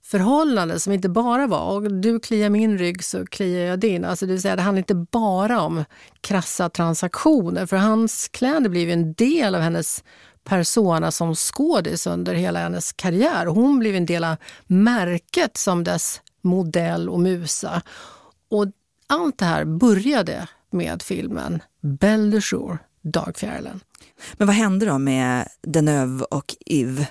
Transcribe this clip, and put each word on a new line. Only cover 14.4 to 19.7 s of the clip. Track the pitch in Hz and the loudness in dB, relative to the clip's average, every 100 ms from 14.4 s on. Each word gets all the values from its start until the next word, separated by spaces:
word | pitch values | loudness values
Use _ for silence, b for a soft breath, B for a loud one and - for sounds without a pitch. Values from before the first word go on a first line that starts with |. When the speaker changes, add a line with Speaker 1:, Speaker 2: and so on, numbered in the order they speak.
| B B B | B B B
Speaker 1:
märket | 185 220 240 175 175 _ - 294 - | 4 6 4 0 -2 _ -2 0 -2
som | - 175 | -2 0
dess | 170 170 - - _ _ | 0 -2 -4 -8 _ _
modell | 180 185 170 170 170 170 175 | 0 0 0 -2 -2 -2 -4
och | 180 | 0
musa. | 180 180 160 - 180 175 B B B B B _ _ | 0 0 -4 -6 -4 -6 B B B B B _ _
Och | 214 202 - _ _ _ | 0 0 -4 _ _ _
allt | 294 330 - | -2 0 0
det | |
här | 180 160 | 0 0
började | 156 | -2